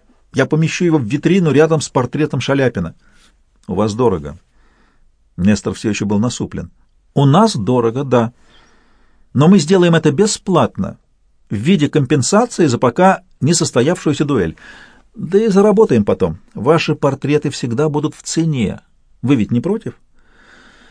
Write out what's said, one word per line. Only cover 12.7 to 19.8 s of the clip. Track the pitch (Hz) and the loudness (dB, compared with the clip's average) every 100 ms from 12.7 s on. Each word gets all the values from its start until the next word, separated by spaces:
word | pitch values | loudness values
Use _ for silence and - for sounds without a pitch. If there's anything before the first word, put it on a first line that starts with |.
| 117 | 0
пока | 127 147 190 180 - _ | 0 2 2 0 -6 _
не | 131 | -2
состоявшуюся | 170 160 170 151 180 165 139 147 | 0 0 0 0 0 -2 -2 0
дуэль. | 131 82 80 - - - _ _ - | 0 -2 -6 -16 -20 -20 _ _ -14
Да | 151 196 | -2 0
и | 226 | 2
заработаем | 190 208 202 220 120 104 | 2 4 4 4 2 2
потом. | - 87 82 _ | 0 -2 -4 _
Ваши | - 123 160 - 151 | -4 0 0 0 -2
портреты | 143 135 131 147 147 | -2 -2 -2 -2 -2
всегда | - 123 117 151 | -6 -4 -2 -2
будут | 147 151 - | -2 -4 -8
в | |
цене. | - 165 165 139 98 - _ _ _ _ | -8 -4 -2 -2 -4 -6 _ _ _ _
Вы | 120 135 | 0 0
ведь | 101 | 0
не | 120 | -2
против?» | 147 220 | -2 -6